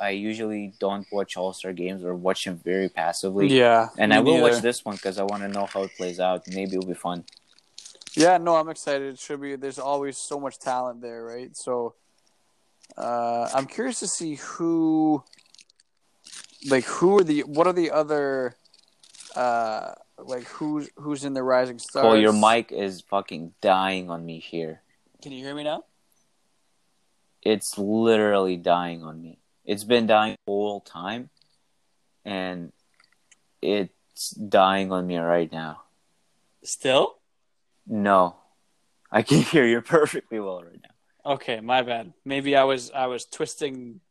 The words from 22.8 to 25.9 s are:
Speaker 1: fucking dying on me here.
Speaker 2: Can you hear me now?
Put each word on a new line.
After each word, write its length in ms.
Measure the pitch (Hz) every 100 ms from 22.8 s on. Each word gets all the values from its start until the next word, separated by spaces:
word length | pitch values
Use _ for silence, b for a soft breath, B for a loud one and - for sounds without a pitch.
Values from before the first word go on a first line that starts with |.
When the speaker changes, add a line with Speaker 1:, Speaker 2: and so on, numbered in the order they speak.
| 98 90
Speaker 1:
fucking 540 | - 98 95 85 82 -
dying 480 | 104 95 95 95 90
on 160 | 85 82
me 140 | 80
here. 420 | - 85 80 78 _ _ _ _
Speaker 2:
Can 100 | 147
you 100 | 131
hear 120 | 135
me 80 | 147
now? 200 | 147 170 -